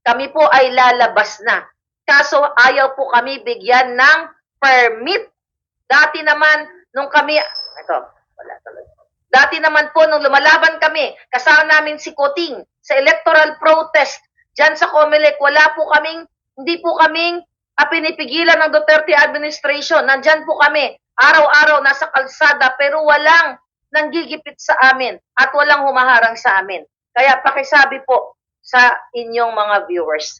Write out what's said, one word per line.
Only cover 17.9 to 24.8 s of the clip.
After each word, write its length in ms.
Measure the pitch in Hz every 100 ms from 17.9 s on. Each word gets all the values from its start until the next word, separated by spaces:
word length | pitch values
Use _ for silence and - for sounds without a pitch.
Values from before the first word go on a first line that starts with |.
pinipigilan 720 | 330 311 320 285 285 339 320
ng 80 | 311
Duterte 400 | 302 302 311 311 294
administration. 880 | 294 285 302 302 277 285 285 320 254
Nandyan 400 | 269 302 311 285
po 80 | 302
kami, 320 | 294 302 262 - _ -
araw-araw 640 | 262 320 294 294 302 302
nasa 240 | 269 277 320
kalsada, 560 | 269 262 - 302 277 269 254
pero 240 | 285 302
walang 560 | 302 294 302 339 330 254 _ _ _
nanggigipit 720 | 302 302 302 302 311 302 -
sa 160 | - 311